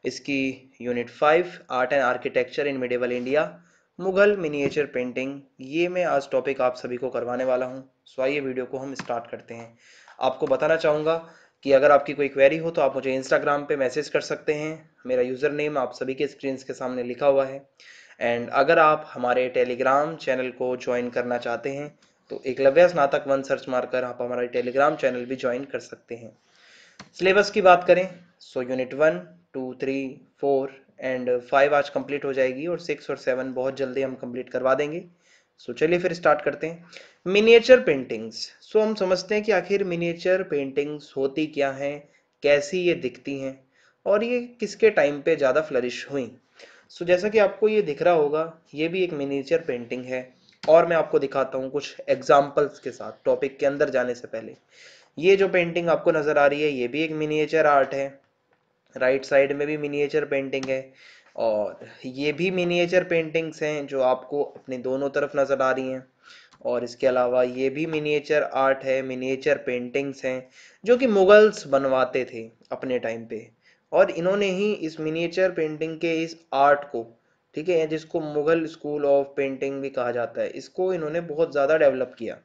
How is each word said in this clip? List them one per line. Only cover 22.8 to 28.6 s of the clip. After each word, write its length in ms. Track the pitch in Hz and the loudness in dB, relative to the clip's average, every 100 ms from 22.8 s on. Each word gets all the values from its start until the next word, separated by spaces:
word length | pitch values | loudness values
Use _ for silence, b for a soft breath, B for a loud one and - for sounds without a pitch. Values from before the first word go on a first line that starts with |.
| 175 | 6
स्नातक 360 | 170 139 147 139 | 6 2 0 0
वन 160 | 135 | -2
सर्च 260 | 135 135 - | 0 -4 -2
मारकर 360 | 127 123 127 | -4 -2 -4
आप 140 | 123 120 | -4 -8
हमारा 220 | 123 123 | -6 -4
Telegram 540 | 123 123 123 131 147 156 | -4 -4 -2 2 2 2
चैनल 280 | 135 123 | -2 -2
भी 120 | 123 131 | -8 -6
ज्वाइन 280 | 131 123 | -4 -4
कर 140 | 139 123 | -6 -12
सकते 360 | - - _ | -12 -20 _
हैं। 160 | 117 113 _ B B B B B B B - | -16 -16 _ B B B B B B B 0
सिलेबस 320 | 180 190 202 | 4 4 2
की 100 | 214 | 4
बात 220 | 185 175 | 6 6
करें, 240 | 180 180 185 - _ _ | 6 4 2 -8 _ _
so 200 | - 131 | -10 -8